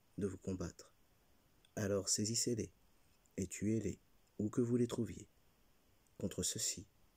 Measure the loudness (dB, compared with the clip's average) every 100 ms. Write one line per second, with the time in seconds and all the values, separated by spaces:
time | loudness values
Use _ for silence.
0 | -10 -2 -2 -2 -4 -2 -4 -6 -20 _
1 | _ _ _ _ _ _ -12 -2 2 2
2 | 2 2 2 2 2 0 -2 -8 -20 _
3 | -20 _ _ -4 -4 0 2 2 2 -4
4 | _ -20 _ -4 -2 2 2 4 2 0
5 | -2 -4 -14 _ _ _ _ _ _ _
6 | _ -6 -4 0 -2 0 -2 -4 -8 _
7 | _